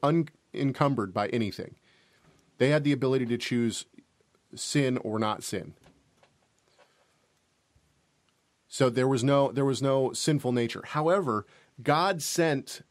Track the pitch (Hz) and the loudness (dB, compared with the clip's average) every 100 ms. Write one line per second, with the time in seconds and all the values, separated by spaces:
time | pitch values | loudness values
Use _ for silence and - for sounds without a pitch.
0 | 143 165 156 - _ - 139 131 143 123 | 2 2 0 -8 _ -4 -4 0 0 0
1 | 98 98 104 120 107 - - - _ _ | -2 -2 -2 0 -2 -4 -12 -16 _ _
2 | _ _ _ _ _ - 131 151 147 139 | _ _ _ _ _ 0 2 4 2 2
3 | 131 131 120 120 - 123 117 104 - - | 2 0 0 -2 -2 0 0 -2 -10 -20
4 | - _ _ _ _ 120 - 147 135 127 | -20 _ _ _ _ -14 -4 0 0 0
5 | 110 110 107 104 - 98 76 - - _ | -2 -2 -2 -2 -6 -8 -8 -16 -20 _
6 | _ _ _ _ _ _ _ _ _ _ | _ _ _ _ _ _ _ _ _ _
7 | _ _ _ _ _ _ _ _ _ _ | _ _ _ _ _ _ _ _ _ _
8 | _ _ _ _ _ _ _ - 131 120 | _ _ _ _ _ _ _ 0 2 4
9 | 131 135 131 139 139 120 139 120 139 135 | 2 2 2 4 2 0 0 0 0 2
10 | 131 - - 151 131 123 117 - - 151 | 0 -2 0 0 0 0 -2 -4 -6 -2
11 | 156 190 147 107 - - _ - 123 147 | 0 2 2 -2 -4 -14 _ -6 0 2
12 | 185 185 - - 165 143 - - - | 2 0 -2 0 2 0 -4 -14 -20